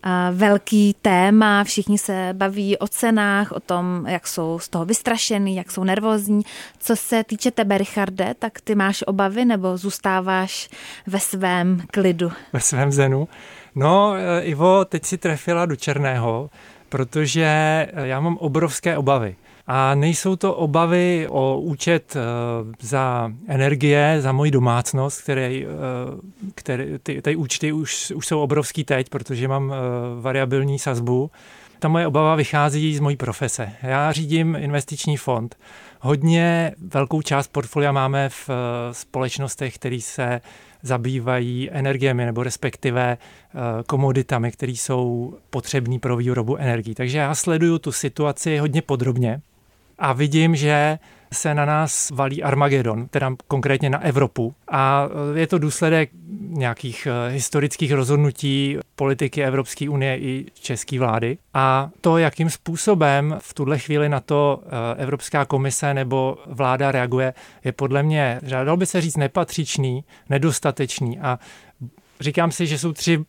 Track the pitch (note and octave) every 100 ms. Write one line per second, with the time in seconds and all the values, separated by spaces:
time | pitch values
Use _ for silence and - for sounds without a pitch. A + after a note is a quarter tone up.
0 | F#3+ F3+ F3+ F3+ G#3 G3+ - G#3+ G#3 G3+
1 | A3 F3+ F#3+ G#3+ G#3+ G3+ G#3 - G3+ G3+
2 | - F#3+ F#3 F#3+ G3 G3 G3 G3+ G#3 -
3 | A#3 A3 G3+ G3+ G3+ - - F3+ F3+ F3+
4 | D#3 F3 - - E3 E3 - F3 E3 A3
5 | - A3+ - G#3 G3 F#3 F3+ - F#3 G3
6 | A3 G#3+ G3+ G#3 G#3 - - _ - A3+
7 | - A3+ A3 G#3+ B3 - G3+ G3 G3+ -
8 | G3 F#3+ F#3+ A#3+ A3+ - - G#3 G3 G3+
9 | - G3 G3 G#3 B3 G#3+ F#3 F3+ G3 -
10 | G3 F#3+ F#3 F#3 F#3 - - - - -
11 | - G3 - F#3+ F#3 F3+ F3 F3+ - -
12 | F#3 E3+ F3 - - C3 - B2+ C#3+ C#3
13 | C3+ C3+ D#3+ - - - - C3+ D3 F#3+
14 | G#3 F#3+ F#3 F3 E3+ C#3+ F3 F#3+ F#3 D#3+
15 | - F#3 F3+ D3+ - E3+ F3 C#3+ - C#3+
16 | C#3 B2+ A#2 A2+ C#3+ - - - _ C3+
17 | B2+ D#3 D3+ E3 D#3+ D3+ D#3 D#3 D3 F3
18 | C3 C3 D#3+ E3+ D#3 C#3+ E3 - F3 D#3
19 | C#3 C#3 G#2+ F#2 - - - B2+ C3+ C#3+
20 | D3+ D#3+ F#3+ F#3 F#3+ - D#3+ D#3 E3+ F3+
21 | F3+ F3 D#3 - C3+ C3+ E3+ D3 - E3
22 | - D3 A#2 A#2+ A#2+ A#2 A2 A2+ A2 C#3
23 | C3 B2 A2+ A#2 G3 C3+ C#3 D3 D3 C#3+
24 | D3 D#3 C3+ C3 D3+ C3+ B2 A#2+ A#2+ C3+
25 | C3+ - - C3+ B2+ C3 C3+ D3+ C3+ B2
26 | B2+ C#3+ F#3+ F#3 G3 - - B2+ C#3 C#3+
27 | - C#3 - D#3+ C3+ - D3+ D#3 D3+ -
28 | - G3 - D#3 D3 D3 D3 - - C3+
29 | C3 C#3+ A#2+ B2+ C3 C3+ C#3 C3+ B2+ B2
30 | A#2+ A#2+ B2 C3+ C3 C3+ C#3 C#3 - A#2+
31 | A#2+ B2 D3 - - - - _ F3+ E3
32 | E3+ C#3+ D#3 D#3+ C#3 D3+ D3 D3 D#3 D3
33 | D3 C#3 B2 G#2+ B2+ - G#2+ G#2+ B2+ C3+
34 | D3 D3+ D#3 D#3+ D#3+ E3 D3 C#3+ - D3
35 | - C#3+ - A#2+ A#2 - - - - -
36 | B2 D3 D#3+ E3 E3+ E3+ E3 - F#2 C#3
37 | C3+ D#3+ D3+ C#3 C3+ D3 B2 D3+ C#3+ C#3
38 | C3+ C#3 C3+ - - B2+ B2 A#2+ A#2+ A#2
39 | - C3+ B2+ - C#3 - C3 - B2+ B2
40 | G#2+ - B2 B2 - - - _ B2 B2+
41 | B2 C3 A#2 B2+ B2 B2 C3+ D#3+ C3+ C3+
42 | C3+ B2 A#2+ A#2 B2 - C3 - C3+ A#2+
43 | B2 A#2+ - - _ D#3 A#2+ A2+ A#2 C#3
44 | C#3 C3 B2+ B2+ A#2 - C3 A#2+ - B2+
45 | B2 A#2+ B2 - _ C3+ - C#3 B2 B2
46 | C3+ A#2+ A#2+ B2 A2+ D3 C3+ A#2 A2 A2
47 | B2+ D3 C#3 D3+ - D#3+ E3+ E3 D#3 -
48 | C#3+ - D3 C#3 E3+ D3+ D3 C#3+ - C3+
49 | B2 B2 A#2+ B2+ - _ _ _ _ -
50 | D3 B2+ D3 D#3 E3 D#3+ D3 D3 D3+ D#3
51 | - - _ - D#3+ D3 D3 D3+ D#3 -
52 | - C3 C#3 C#3+ D3+ C3+ C#3+ C3+ A#2+ A2
53 | B2+ C#3+ C3 C3 - C#3 C#3 C3+ C#3+ C#3
54 | D#3+ C3 C#3 - A#2 C3+ - C#3 C3+ C#3
55 | C#3+ D3 C#3+ D3+ D#3+ F3+ D3+ - E3 D#3+
56 | D#3 - E3 G#3 G3+ D#3+ B2 A#2 C3 A2+
57 | D3 A#2+ A#2+ C3+ B2 D3 C#3+ - D3+ C#3
58 | B2+ C#3+ D3 - C#3+ C3+ C#3 C#3+ - -
59 | C#3 C3+ C3+ D3+ C3+ C3+ C3+ - D3 C#3+
60 | C3+ C3 C#3 C3 C#3 _ - B2 - C3
61 | B2 A2+ A2+ D3 _ C3+ C3 C3 C#3+ -
62 | F3 E3 E3 - E3 - - E3 - F#3+
63 | D3+ C#3 D3 D#3 - - C3+ C#3+ - D3
64 | D3 C#3 - D3 C#3+ C3+ - B2+ A#2 A#2
65 | B2+ C#3+ - D3+ C#3 C#3 C3+ - D3 C#3
66 | B2+ C3+ C3 - - B2+ C3 C3 C#3 B2+
67 | B2 B2+ C3 - - - C3 B2 C3+ C#3
68 | D3+ D#3 C3+ A#2+ C#3+ C3 C3+ E3+ F#3 F#3
69 | E3 D3+ C#3 - E3 - D3 - C3 B2+
70 | - - _ C#3 D#3 C3 D3+ - C3+ -
71 | B2 B2 C#3+ B2 - - - _ B2 _
72 | _ _ C3+ D#3+ E3 - E3+ D3 E3 D3+
73 | - E3